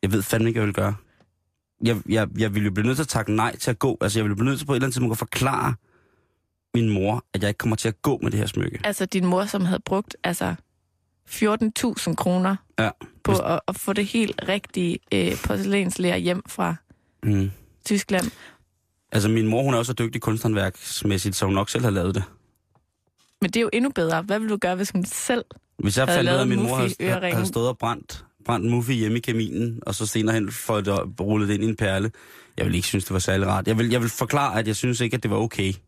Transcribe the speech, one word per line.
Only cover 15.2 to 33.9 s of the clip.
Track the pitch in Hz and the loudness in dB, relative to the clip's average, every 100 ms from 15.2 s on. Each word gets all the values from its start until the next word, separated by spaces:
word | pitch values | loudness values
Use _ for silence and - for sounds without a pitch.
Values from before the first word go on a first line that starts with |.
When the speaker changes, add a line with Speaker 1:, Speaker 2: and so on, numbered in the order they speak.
| - - | 0 0
Speaker 2:
porcelænsler | - 208 196 202 180 - 180 92 | -2 -2 0 0 0 0 0 2
hjem | 175 180 - | 0 -2 -6
fra | - 175 165 _ - _ _ | -4 -2 -4 _ -20 _ _
Speaker 1:
Mm. | 104 101 98 98 - _ | 0 2 2 -4 -18 _
Speaker 2:
Tyskland. | - 202 - 190 - - - - _ _ _ _ _ | -2 -2 0 -2 -2 -6 -20 -20 _ _ _ _ _
Speaker 1:
Altså, | 110 104 | 0 2
min | 113 110 | 2 2
mor, | 113 | 2
hun | 139 | 2
er | 123 | 2
også | 117 | 0
så | 120 | -2
dygtig | 117 113 | -2 -2
kunsthåndværksmæssigt, | - 110 113 107 95 - - - 107 98 101 95 | -2 0 0 0 0 -4 -10 -4 0 0 0 0
så | |
hun | 98 | 2
nok | 98 101 | 2 0
selv | 117 | 0
har | 120 | 0
lavet | 98 90 | 2 0
det. | 98 95 - _ _ _ _ _ _ _ _ _ _ | 0 -4 -10 _ _ _ _ _ _ _ _ _ _
Speaker 2:
Men | 180 | -2
det | 226 | 0
er | |
jo | 233 | 0
endnu | 233 262 | 2 0
bedre. | - 165 165 | 0 0 0
Hvad | 190 202 | 0 -2
ville | 220 | -2
du | 208 | -2
gøre, | 180 185 | 0 -2
hvis | 196 | -2
hun | 190 | -2
selv | 180 - - 247 - - _ _ | -4 -6 -2 -2 -2 -16 _ _
Speaker 1:
Hvis | 101 104 | 0 2
jeg | 131 | 2
Speaker 2:
havde | 175 | 4
Speaker 1:
fandt | - | 4
ud | |
af, | 135 | 4
Speaker 2:
lavet | |
Speaker 1:
at | 127 | 4
min | 127 - | 2 2
mor | 131 | 2
havde, | 127 | 0
Speaker 2:
Muffy-øreringen? | - - - 180 | 0 -2 0 0
Speaker 1:
havde | 117 98 | 0 0
stået | 113 120 | 0 0
og | 123 | 0
brændt, | 117 117 - - - _ | -4 -4 -8 -16 -18 _
brændt | - 117 110 | -2 0 2
Muffy | 120 117 | 2 2
hjemme | 127 110 117 | 0 2 0
i | |
kaminen, | 117 113 110 80 117 113 - | 0 -2 -2 -2 -4 -4 -6
og | |
så | 104 110 | -4 -2
senere | 117 110 | 0 2
hen | 113 101 | 2 0
får | 113 - 110 | -6 -2 0
det | 98 98 - 101 | 2 0 -2 -4
rullet | 95 107 101 | 0 2 2
ind | 104 | 2
i | 110 | 0
en | 110 | 0
perle, | 104 95 107 - - - - - | 0 0 -2 -6 -20 -20 -16 -4
jeg | |
ville | - 87 | 0 0
ikke | 95 | 0
synes, | 101 | -2
det | 92 | 0
var | 95 | -2
særlig | 90 95 95 | 0 0 2
rart. | 98 95 | 0 2
Jeg | 110 | 2
vil, | 117 | 2